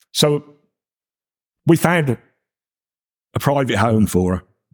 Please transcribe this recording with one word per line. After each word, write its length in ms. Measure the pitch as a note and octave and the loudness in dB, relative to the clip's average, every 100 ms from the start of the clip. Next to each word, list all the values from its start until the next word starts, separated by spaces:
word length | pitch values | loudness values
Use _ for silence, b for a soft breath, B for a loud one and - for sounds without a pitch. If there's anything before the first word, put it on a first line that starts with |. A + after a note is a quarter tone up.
| _ | _
so 440 | - D3+ D3 D3 _ _ _ _ _ _ _ _ _ _ _ - | -2 0 0 -8 _ _ _ _ _ _ _ _ _ _ _ 0
we 120 | E3 | 2
found 400 | E3 F3 C#3 A2+ _ _ _ _ _ _ _ _ _ _ _ | 2 0 -2 -4 _ _ _ _ _ _ _ _ _ _ _
a 60 | - | -4
private 380 | - C#3+ C3 G#2 | -2 -2 -2 -2
home 300 | A2+ A2 G2 | 0 2 0
for 300 | F#2 F2+ F#2 | 0 -2 -4
her 60 | - _ _ | -8 _ _